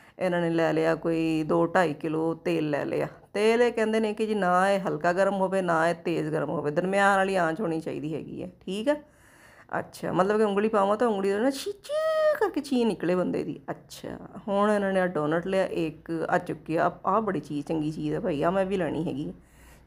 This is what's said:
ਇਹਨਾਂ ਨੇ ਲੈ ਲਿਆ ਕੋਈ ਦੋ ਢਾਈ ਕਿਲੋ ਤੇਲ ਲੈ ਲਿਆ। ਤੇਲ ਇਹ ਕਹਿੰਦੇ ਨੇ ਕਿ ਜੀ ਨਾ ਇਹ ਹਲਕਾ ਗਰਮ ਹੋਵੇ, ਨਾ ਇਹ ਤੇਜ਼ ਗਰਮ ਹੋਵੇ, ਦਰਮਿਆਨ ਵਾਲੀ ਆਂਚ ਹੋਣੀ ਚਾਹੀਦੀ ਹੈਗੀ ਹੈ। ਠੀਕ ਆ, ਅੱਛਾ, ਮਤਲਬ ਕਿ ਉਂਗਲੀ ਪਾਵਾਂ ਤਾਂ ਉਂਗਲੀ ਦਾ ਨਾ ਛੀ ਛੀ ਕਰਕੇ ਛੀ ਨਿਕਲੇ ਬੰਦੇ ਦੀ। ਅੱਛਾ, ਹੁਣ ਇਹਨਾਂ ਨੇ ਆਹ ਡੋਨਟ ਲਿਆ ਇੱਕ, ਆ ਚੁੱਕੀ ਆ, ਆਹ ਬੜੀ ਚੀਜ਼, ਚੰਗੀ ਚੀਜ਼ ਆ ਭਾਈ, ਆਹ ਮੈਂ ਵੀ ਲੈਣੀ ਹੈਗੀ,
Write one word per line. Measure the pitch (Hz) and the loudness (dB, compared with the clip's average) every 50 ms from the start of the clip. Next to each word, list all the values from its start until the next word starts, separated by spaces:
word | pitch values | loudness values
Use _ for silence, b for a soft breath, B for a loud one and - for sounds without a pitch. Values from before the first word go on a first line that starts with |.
| B B B B | B B B B
ਇਹਨਾਂ | 185 185 175 175 | -2 0 0 0
ਨੇ | 175 165 | 0 0
ਲੈ | 165 165 165 156 156 | 2 2 2 2 2
ਲਿਆ | 160 160 165 160 | 2 2 2 2
ਕੋਈ | 156 - 170 165 165 165 160 160 156 156 | 0 0 -2 0 0 0 0 0 0 0
ਦੋ | 151 175 170 170 | 0 2 2 2
ਢਾਈ | 165 170 190 180 160 143 | 2 4 2 2 2 0
ਕਿਲੋ | - - 160 156 160 160 165 160 | -4 -6 -4 -2 -2 -2 -2 -2
ਤੇਲ | 165 - 180 170 160 156 151 | -4 -2 -2 -2 0 0 0
ਲੈ | 147 139 143 | -2 -2 -2
ਲਿਆ। | 139 - 147 147 156 - - - - - | -2 -2 -2 -4 -4 -6 -12 -16 -8 -2
ਤੇਲ | 202 214 220 226 233 240 | 0 2 4 4 4 4
ਇਹ | 240 233 | 2 2
ਕਹਿੰਦੇ | 233 220 220 220 220 | 2 0 2 2 2
ਨੇ | 220 214 214 | 0 0 0
ਕਿ | 220 220 | 0 -2
ਜੀ | 214 214 | 0 0
ਨਾ | 208 190 180 180 180 190 196 | 2 2 4 4 4 4 4
ਇਹ | 202 190 | 2 2
ਹਲਕਾ | 180 165 151 151 151 170 175 | 0 -2 -2 0 2 2 4
ਗਰਮ | 190 196 196 202 | 4 2 2 2
ਹੋਵੇ, | 190 190 185 190 190 180 | 2 0 0 0 0 0
ਨਾ | 175 170 160 165 170 | 2 2 4 4 2
ਇਹ | 170 | 0
ਤੇਜ਼ | 170 - 180 165 151 151 156 | 0 -2 -2 -2 -2 -2 -2
ਗਰਮ | 156 156 147 147 | -2 -2 -2 -2
ਹੋਵੇ, | 165 160 - 147 | -4 -4 -2 -2
ਦਰਮਿਆਨ | 151 175 175 190 196 196 196 196 202 | 0 0 0 2 2 4 4 4 4
ਵਾਲੀ | 196 190 196 196 | 4 2 2 2
ਆਂਚ | 185 170 160 160 160 | 2 0 0 0 -2
ਹੋਣੀ | 214 170 160 160 | -2 -2 -2 -4
ਚਾਹੀਦੀ | 160 147 135 135 135 156 160 | -4 -6 -6 -6 -6 -6 -6
ਹੈਗੀ | - - - - - - | -8 -8 -10 -10 -10 -12
ਹੈ। | 185 - - | -12 -14 -14
ਠੀਕ | - - 190 208 220 285 | -10 -8 -6 -4 0 0
ਆ, | 294 294 - B B B B B B B B B B B B B - - | -2 -2 -2 B B B B B B B B B B B B B -8 -8
ਅੱਛਾ, | - - - - - 165 160 | -8 -8 -12 -8 -6 -2 2
ਮਤਲਬ | 165 185 196 214 | 2 2 2 4
ਕਿ | 214 220 | 2 2
ਉਂਗਲੀ | 202 196 202 214 220 | 2 2 2 0 2
ਪਾਵਾਂ | 220 208 196 196 208 | 2 2 2 2 2
ਤਾਂ | 226 254 233 | 2 2 0
ਉਂਗਲੀ | 208 196 196 196 196 | 0 0 0 0 0
ਦਾ | 208 | 0
ਨਾ | 233 277 | 0 0
ਛੀ | 269 269 - 403 403 | -2 -2 -6 -8 -10
ਛੀ | - - - 587 622 640 640 640 622 622 622 587 - | -10 -10 -6 -4 -2 0 0 2 2 2 2 2 2
ਕਰਕੇ | 427 370 359 302 | 0 -2 -2 -4
ਛੀ | 269 - 262 247 233 | -4 -2 0 0 2
ਨਿਕਲੇ | 220 180 - - 160 180 | 2 0 -2 0 0 0
ਬੰਦੇ | 185 175 - - - 160 | 0 0 0 -2 -4 -4
ਦੀ। | 175 - - - - | -6 -8 -10 -8 -10
ਅੱਛਾ, | 156 - - - - - - - - - - - - 196 - 214 | -10 -10 -12 -20 -18 -14 -12 -12 -12 -12 -14 -16 -18 -14 -6 -2
ਹੁਣ | 196 202 202 214 | 0 2 2 4
ਇਹਨਾਂ | 214 202 202 196 190 | 2 2 2 0 2
ਨੇ | 185 | 2
ਆਹ | 185 | 0
ਡੋਨਟ | 175 180 151 151 147 160 175 170 | 0 0 0 0 0 0 0 0
ਲਿਆ | 185 190 190 185 | 0 0 0 0
ਇੱਕ, | - - 170 165 156 156 - - - 165 160 - - | 0 0 -2 -2 -2 -4 -8 -10 -6 -6 -4 -2 0
ਆ | 175 175 | 0 0
ਚੁੱਕੀ | 175 165 151 156 - - 156 | 0 -2 -10 -8 -6 -4 0
ਆ, | 165 165 170 165 - - | 2 2 0 0 -2 -2
ਆਹ | 180 190 220 | 0 0 0
ਬੜੀ | 220 202 180 151 | 0 0 -2 -4
ਚੀਜ਼, | - - 151 143 147 | -4 -6 -6 -6 -4
ਚੰਗੀ | - 165 160 151 156 | -4 -4 -2 -2 -4
ਚੀਜ਼ | 156 156 151 151 156 | -4 -4 -4 -4 -4
ਆ | 156 | -2
ਭਾਈ, | - 185 156 139 160 | -2 -2 -2 0 0
ਆਹ | 170 185 | 0 2
ਮੈਂ | 196 190 | 2 0
ਵੀ | 185 202 | 0 0
ਲੈਣੀ | 190 170 139 127 139 165 156 | -2 -2 -2 -2 -4 -4 -4
ਹੈਗੀ, | 127 135 156 175 190 - b b b b b b b b b | -4 -6 -8 -8 -10 -14 b b b b b b b b b